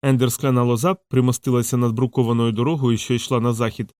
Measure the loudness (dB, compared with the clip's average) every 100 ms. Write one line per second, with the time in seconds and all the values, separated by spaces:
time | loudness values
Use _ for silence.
0 | 2 2 0 0 0 0 0 0 0 -4
1 | _ 0 0 0 0 0 0 0 0 0
2 | -2 0 0 2 0 0 -2 0 0 0
3 | 0 -4 0 -2 0 -2 -4 -4 -12 _